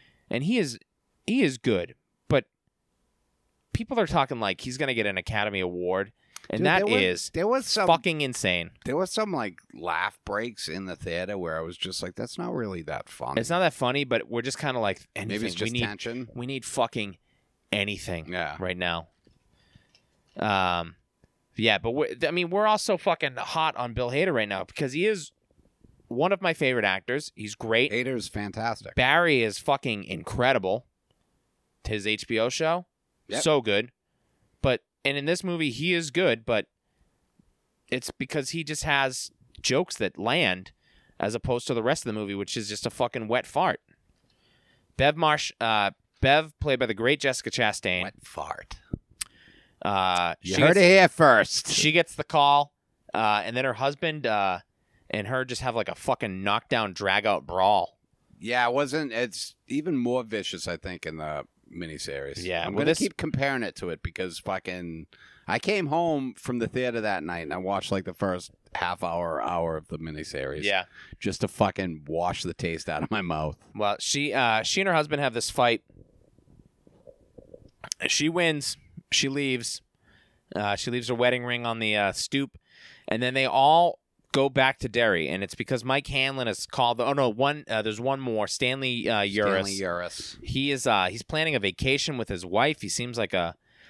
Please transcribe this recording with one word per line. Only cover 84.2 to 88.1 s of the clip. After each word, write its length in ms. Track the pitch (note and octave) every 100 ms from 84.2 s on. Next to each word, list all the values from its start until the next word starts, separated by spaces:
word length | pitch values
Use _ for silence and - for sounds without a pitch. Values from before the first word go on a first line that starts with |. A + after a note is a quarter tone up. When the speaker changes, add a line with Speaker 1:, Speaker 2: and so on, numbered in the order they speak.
| _
Speaker 1:
go 160 | C#3 C3+
back 300 | C3 C3 -
to 80 | B2
Derry, 400 | A2 A#2 F2+ C#2+
and 160 | F2+
it's 100 | G2
because 300 | - - B2+
Mike 220 | A#2+ C3+ -
Hanlon 380 | C#3+ C3+ C3+ A#2+
has 200 | F#2 -
called. 340 | - A#2+ A#2
Oh 120 | A#2+
no, 160 | C#3 B2+
one. 360 | G#2+ C#3 D3 -
Uh, 140 | A2
there's 180 | A2 G#2+
one 200 | B2